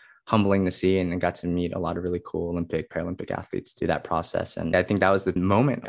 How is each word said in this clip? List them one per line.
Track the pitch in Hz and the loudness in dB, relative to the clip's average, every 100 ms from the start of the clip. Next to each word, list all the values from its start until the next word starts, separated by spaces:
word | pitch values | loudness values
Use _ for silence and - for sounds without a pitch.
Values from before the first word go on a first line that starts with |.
| - _ - | -20 _ -2
humbling | 110 98 98 | 2 4 4
to | 92 | 2
see, | - 92 95 | 2 2 2
and | 90 | 0
I | 87 | 0
got | 87 - | -2 -2
to | 87 | -2
meet | 87 87 | 0 -2
a | 92 | -2
lot | 85 87 | -4 -4
of | |
really | 90 87 | -4 -4
cool | - 85 85 | -4 -6 -2
Olympic, | 87 85 80 78 | -4 -2 -4 -4
Paralympic | 82 87 87 - | -6 -6 -6 -6
athletes | - - 92 - | -8 -6 -8 -8
through | - 85 | -4 -2
that | 78 | -2
process. | - 85 - - - - | -2 -4 -2 -4 -4 -4
And | 82 | 0
I | 90 | 2
think | 90 101 | 2 4
that | 95 | 4
was | 98 | 4
the | 117 90 | 2 0
moment | 92 101 139 120 | 4 4 4 0